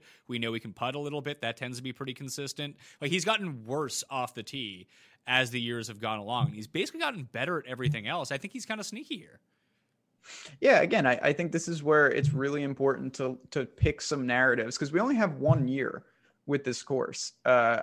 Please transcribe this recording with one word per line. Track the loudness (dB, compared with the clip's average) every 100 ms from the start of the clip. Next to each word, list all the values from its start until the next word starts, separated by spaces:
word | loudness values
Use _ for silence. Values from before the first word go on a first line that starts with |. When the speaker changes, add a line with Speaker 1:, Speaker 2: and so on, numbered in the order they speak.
| -12 -20 -8
Speaker 1:
We | -4
know | -2
he | -4
can | -6
putt | -6 -4 -4
a |
little | -4 -4
bit. | -6 -6
That | -6 -6
tends | -8 -8
to |
be | -10
pretty | -8 -10
consistent. | -10 -10 -8 -8 -8 -10 -12 -20 -8
Like, | -2
he's | 0 0
gotten | 0 -2 -8 -6
worse | -4 -2 -4 -6
off | -4 -4
the | -6
tee | -10 -8 -8 -10 -18 _ _ _ 0
as | 2 2
the | 0
years | -2 -4 -6
have | -6
gone | -4 -4
along. | -4 0 0
He's | -2 -8
basically | -4 -4 -4
gotten | -4 -4
better | -8 -4 -2 -4
at | -4
everything | -4 -2 -2 -4
else. | -6 -4
I | -6
think | -8
he's | -10 -8
kinda | -8 -8
sneaky | -12 -10 -12
here. | -12 -20 _ _ _ _ _ _ _ _ -20 -18 -18 2
Speaker 2:
Yeah, | 6 8
again, | 6 4 4
I, | 4
I | 2
think | 2 0
this | -2 -4
is | -2
where | 4 6 8
it's | 6 2
really | 0 0 -2
important | -4 0 2 2 -4
to, | -4 -4 -6 -6
to | -4 -4
pick | 0 0 0
some | -4 -2 2
narratives, | 4 6 4 0 -4
'cause | -2
we | 0
only | 2 2
have | 2 2
one | 4 4 2
year | 0 -2 -6 -12 _ _ _ -2
with | -2 0
this | -6
course. | -2 -2 -2 -4 -10 -2 4
Uh, | 6 6 4